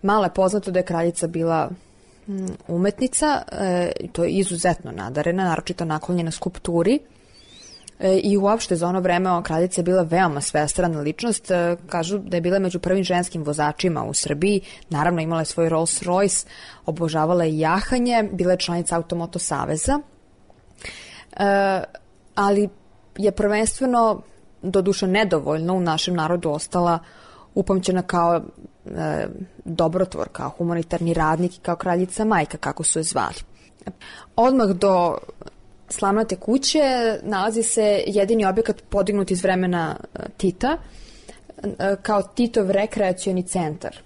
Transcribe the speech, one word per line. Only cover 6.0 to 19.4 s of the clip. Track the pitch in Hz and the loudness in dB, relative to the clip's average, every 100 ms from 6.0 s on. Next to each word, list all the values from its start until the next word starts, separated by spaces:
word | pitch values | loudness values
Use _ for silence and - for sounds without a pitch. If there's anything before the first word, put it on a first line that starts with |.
| - 175 165 | -2 -2 -2
skulpturi. | - 185 - - 170 175 285 - - _ - - - - - - - | -4 -8 -6 -2 2 2 2 -2 -20 _ -20 -20 -20 -20 -20 -20 -4
E, | 190 190 | 2 2
i | 208 202 | 4 2
uopšte | 196 226 - 170 | 2 0 0 -2
za | 175 | 0
ono | 185 | 0
vreme | 185 175 185 | 2 2 2
ova | 175 | 0
kraljica | 170 160 180 - | 0 0 0 0
je | 175 | 2
bila | 185 | 2
veoma | 165 170 180 143 | 2 2 2 0
svestrana | 139 151 151 - 175 160 | -2 -2 0 0 0 0
ličnost. | 147 160 233 214 - | -4 -2 -2 -4 0
E, | 180 170 175 - | 0 2 -2 -4
kažu | 175 165 202 | -4 -2 -4
da | 196 175 | -2 -2
je | |
bila | 170 196 | 2 2
među | 185 180 | 0 -2
prvim | 180 190 | 0 0
ženskim | 180 180 175 165 | 2 0 0 -6
vozačima | 147 147 151 151 185 151 | -6 0 -2 0 -2 0
u | 107 | -4
Srbiji. | 139 - 147 190 202 - - - | -4 -2 0 2 0 -2 -20 -6
Naravno, | 151 160 175 | 0 0 0
imala | 160 165 | -2 -2
je | 156 | -2
svoj | - 165 | 0 2
Rolls | 160 165 - | 2 0 -2
Royce, | 180 180 202 - - - - - - | 0 2 2 0 -6 -16 -20 -10 -8
obožavala | 156 165 160 156 175 | -4 -2 0 2 2
je | 160 156 | 2 2
jahanje, | 156 190 - 254 240 233 214 | 0 0 0 0 2 2 0
bila | 180 180 | 0 2
je | 180 | 2
članica | - 175 170 170 | 0 -2 0 -2
Automoto | 165 175 165 | -2 -6 -4
Saveza. | 175 | -6